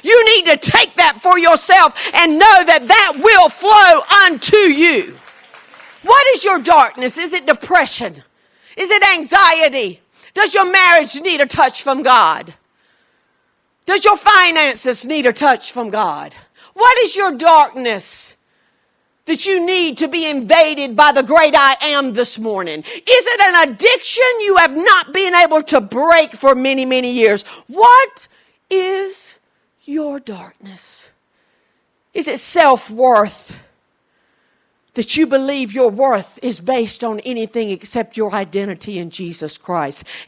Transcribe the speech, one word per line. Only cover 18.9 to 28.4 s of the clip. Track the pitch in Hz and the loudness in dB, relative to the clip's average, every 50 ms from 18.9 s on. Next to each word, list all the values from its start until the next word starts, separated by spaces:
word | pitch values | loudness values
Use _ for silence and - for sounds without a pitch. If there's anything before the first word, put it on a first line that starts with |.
| _ _ _ _ _ _ _ | _ _ _ _ _ _ _
that | - 320 - - | -8 -6 -4 -4
you | 392 392 370 339 | -4 -4 -2 -2
need | 349 370 370 349 320 254 - | -2 -4 -4 -4 -4 -6 -6
to | 320 | -8
be | 285 269 339 320 311 | -6 -6 -6 -6 -6
invaded | 294 277 240 196 311 330 320 311 302 285 277 269 226 | -6 -8 -2 0 2 2 2 0 -2 -6 -8 -4 0
by | 294 294 294 | 2 2 2
the | 285 277 262 | 2 0 0
great | 214 285 330 320 302 277 | 0 2 2 2 4 4
I | 302 277 269 269 254 - | 4 4 2 2 0 -2
am | 302 294 285 277 262 220 | -4 -2 -4 -4 -4 -4
this | 220 240 233 - - | -6 -6 -6 -8 -10
morning? | 220 226 214 190 185 170 156 151 | -10 -8 -8 -8 -8 -10 -10 -12
Is | 151 - - 349 - | -14 -16 -18 -10 -2
it | - 494 508 480 480 480 427 | 2 2 2 2 0 0 0
an | 403 381 349 349 330 285 233 | 2 2 4 4 2 2 0
addiction | 196 - 466 - - - - - 440 523 508 494 466 427 | 0 0 0 0 0 -2 -4 -2 -2 0 0 -2 -2 -2
you | 415 392 | 0 2
have | 359 339 302 262 | 2 2 2 0
not | 302 349 427 403 370 330 277 285 | -2 0 2 2 2 0 -2 -4
been | 370 392 370 349 | -4 -2 0 2
able | 349 349 320 311 311 302 | 2 2 2 2 -2 -2
to | 311 311 269 | -2 -2 -2
break | 208 196 - 240 294 330 339 330 311 - - | -2 -4 -6 -4 0 2 2 2 2 0 -4
for | 214 - 269 269 | -2 0 0 0
many, | 254 254 269 269 269 262 | 0 0 -4 -4 -4 -4
many | 254 254 254 254 247 | -4 -4 -4 -4 -4
years? | 247 247 226 220 202 202 - - - - _ | -2 0 0 0 0 -2 -6 -10 -20 -20 _
What | - 247 359 453 480 494 508 539 523 - - - - _ _ | -12 -2 2 4 6 6 6 4 2 -4 -12 -20 -20 _ _